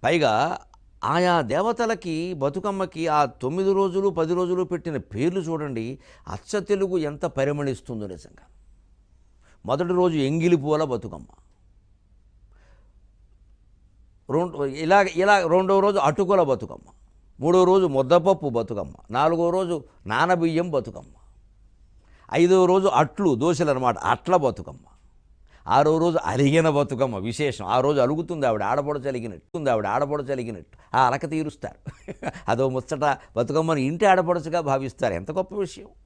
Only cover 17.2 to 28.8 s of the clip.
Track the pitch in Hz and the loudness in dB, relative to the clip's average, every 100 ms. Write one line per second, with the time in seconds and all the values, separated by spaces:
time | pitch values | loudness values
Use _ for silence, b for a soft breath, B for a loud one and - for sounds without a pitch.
17.2 | _ - 139 180 180 190 180 135 131 175 | _ -6 2 4 6 6 4 2 4 4
18.2 | 165 190 147 117 110 107 78 - - 110 | 4 0 0 -4 -4 -6 -8 -12 -8 0
19.2 | 156 165 170 180 185 170 - b 92 113 | 0 2 0 0 -2 -4 -8 b -4 0
20.2 | 165 180 165 160 180 147 117 95 - - | 2 2 2 0 -2 -4 -4 -12 -18 -20
21.2 | - - _ _ _ _ _ - b b | -20 -20 _ _ _ _ _ -20 b b
22.2 | b 143 175 185 180 185 190 123 151 - | b 2 6 8 6 6 4 4 2 2
23.2 | 196 127 151 156 156 131 127 98 90 117 | 0 2 2 0 0 2 0 0 -2 -2
24.2 | - 180 139 98 90 - - - _ _ | 2 2 2 -4 -12 -16 -20 -20 _ _
25.2 | _ _ _ b - 113 151 160 170 160 | _ _ _ b 0 2 4 2 2 0
26.2 | 80 113 139 160 160 143 143 127 131 107 | -2 0 2 4 2 2 -2 -2 -2 -2
27.2 | 98 117 147 123 92 120 131 147 123 156 | -6 -4 -4 -4 -2 0 2 2 0 0
28.2 | 170 170 131 110 101 131 | -6 -2 -2 0 -2 -2